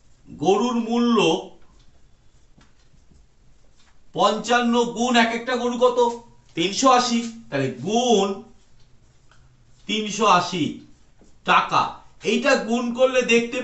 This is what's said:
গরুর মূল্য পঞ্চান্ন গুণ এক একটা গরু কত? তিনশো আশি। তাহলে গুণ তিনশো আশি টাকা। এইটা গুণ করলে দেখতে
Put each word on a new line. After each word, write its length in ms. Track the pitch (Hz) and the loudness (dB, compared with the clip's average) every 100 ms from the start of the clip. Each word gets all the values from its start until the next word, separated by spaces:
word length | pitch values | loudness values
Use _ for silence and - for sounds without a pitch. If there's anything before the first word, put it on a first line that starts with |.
| - _ - | -20 _ -18
গরুর 500 | 120 151 226 240 233 220 | -4 2 2 2 -2 -2
মূল্য 300 | 240 240 220 165 180 - - - - - - - _ _ - _ _ - _ _ - _ - - _ _ - - _ - - - 156 | 0 2 2 2 0 -6 -20 -20 -20 -20 -20 -20 _ _ -20 _ _ -20 _ _ -20 _ -20 -20 _ _ -20 -20 _ -20 -20 -10 0
পঞ্চান্ন 580 | 202 214 220 240 233 240 226 208 | 0 0 0 0 2 2 0 -2
গুণ 160 | 240 233 | 0 2
এক 80 | 233 233 | 2 0
একটা 140 | 254 240 | -4 -4
গরু 140 | 240 240 247 | -4 0 2
কত? 140 | 240 233 - - - - - | 2 0 -2 -16 -20 -12 -4
তিনশো 300 | 185 196 262 247 | -4 0 4 4
আশি। 200 | 240 233 - - - | 2 -2 -4 -12 -8
তাহলে 220 | 139 131 - 160 | -4 -4 -4 -2
গুণ 420 | 233 247 202 202 - - - _ - - - _ _ - - - _ _ - - | 0 2 2 0 -4 -12 -20 _ -20 -20 -20 _ _ -20 -20 -20 _ _ -18 -8
তিনশো 380 | 214 214 214 214 175 | -6 -4 0 4 4
আশি 240 | - 180 131 - - - _ _ - - 185 | 2 -4 -4 -6 -16 -20 _ _ -20 -8 0
টাকা। 380 | 165 - 123 104 - - - 165 | 0 2 -2 -2 -6 -20 -10 -4
এইটা 200 | 240 277 233 220 | 0 0 -2 -2
গুণ 180 | 240 240 240 | -4 -4 0
করলে 240 | 262 262 226 | 0 2 2
দেখতে 260 | 233 233 254 | 0 0 -4